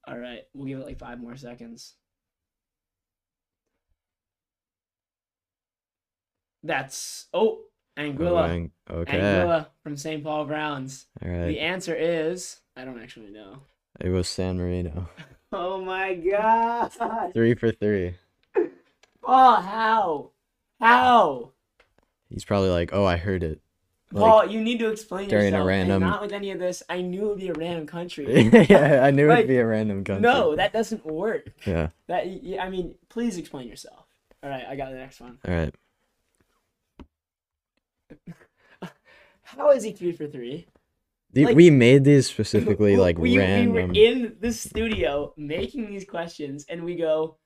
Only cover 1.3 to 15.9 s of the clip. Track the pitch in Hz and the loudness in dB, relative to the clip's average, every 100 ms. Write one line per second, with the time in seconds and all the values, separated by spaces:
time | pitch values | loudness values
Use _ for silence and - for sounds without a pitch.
1.3 | 131 123 120 117 120 - _ _ _ _ | -18 -18 -18 -20 -20 -20 _ _ _ _
2.3 | _ _ _ _ _ _ _ _ _ _ | _ _ _ _ _ _ _ _ _ _
3.3 | _ _ _ _ _ _ _ _ _ _ | _ _ _ _ _ _ _ _ _ _
4.3 | _ _ _ _ _ _ _ _ _ _ | _ _ _ _ _ _ _ _ _ _
5.3 | _ _ _ _ _ _ _ _ _ _ | _ _ _ _ _ _ _ _ _ _
6.3 | _ _ _ 156 143 131 - - - - | _ _ _ -8 -6 -6 -14 -14 -16 -8
7.3 | 175 220 - - _ _ - 147 139 175 | -2 -2 -2 -14 _ _ -12 -10 -6 -2
8.3 | 175 82 85 82 _ _ 85 85 139 95 | 0 0 -4 -8 _ _ -10 -4 -2 0
9.3 | 190 175 165 151 _ 156 143 151 156 147 | 0 0 -2 -4 _ -14 -12 -10 -10 -8
10.3 | 151 143 151 151 143 131 135 _ - - | -6 -6 -6 -6 -8 -12 -16 _ -14 -8
11.3 | 87 85 - 160 185 180 160 160 170 156 | -6 -4 -4 -4 -6 -6 -4 -2 -2 -4
12.3 | 180 - - _ - 131 123 110 - 107 | -6 -12 -20 _ -20 -18 -18 -20 -20 -20
13.3 | 107 98 131 139 _ _ _ 90 92 90 | -20 -20 -20 _ _ _ _ -4 -2 -2
14.3 | - 92 90 90 90 87 82 87 - - | -6 -4 -4 -4 -4 -6 -8 -12 -16 -20
15.3 | _ _ 196 175 190 185 | _ _ -10 -8 -8 -8